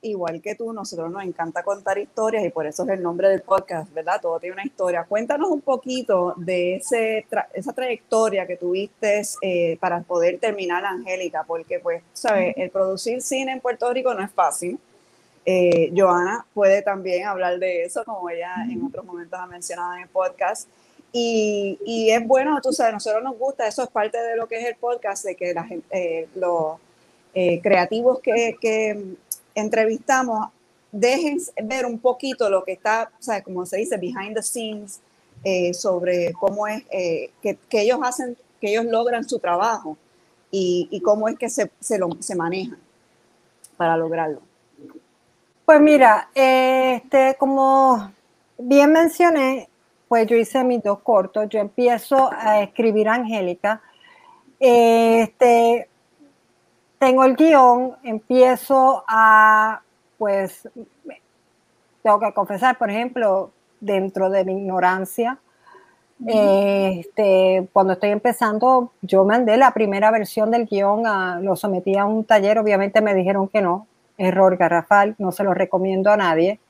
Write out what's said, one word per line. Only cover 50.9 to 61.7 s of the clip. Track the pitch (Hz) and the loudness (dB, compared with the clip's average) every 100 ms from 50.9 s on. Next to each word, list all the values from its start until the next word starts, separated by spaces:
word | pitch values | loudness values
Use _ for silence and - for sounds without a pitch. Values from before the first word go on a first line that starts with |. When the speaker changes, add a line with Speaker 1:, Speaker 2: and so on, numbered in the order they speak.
| 202 | -2
Speaker 2:
cortos, | - 214 190 214 214 | 2 2 2 -4 -4
yo | 220 | -2
empiezo | 202 - 247 233 - 269 262 | -4 0 0 0 0 2 2
a | - 226 214 | 0 0 2
escribir | 202 - 226 214 214 | 0 -2 0 2 0
Angélica, | 233 233 220 180 180 202 220 _ _ _ _ _ _ _ _ | 0 -2 -4 -4 -4 -4 -4 _ _ _ _ _ _ _ _
eh, | 262 240 233 226 226 226 | 4 6 6 4 4 4
este, | 220 _ 247 233 233 233 - _ _ _ 294 _ _ _ _ _ _ _ | 2 _ 4 6 4 2 -4 _ _ _ _ _ _ _ _ _ _ _
tengo | 269 262 262 | 2 6 4
el | 262 | 6
guión, | 320 294 254 247 254 247 | 6 8 8 6 0 -8
empiezo | 262 220 _ 254 254 247 - 269 262 269 - | -8 -8 _ 4 6 4 2 4 4 2 0
a, | 220 220 214 214 214 220 214 _ _ _ _ | 4 6 8 8 6 2 -4 _ _ _ _
pues, | 214 196 190 - 220 - 220 _ 320 - _ _ _ _ _ | -2 -2 -4 -10 -20 -20 -20 _ -20 -20 _ _ _ _ _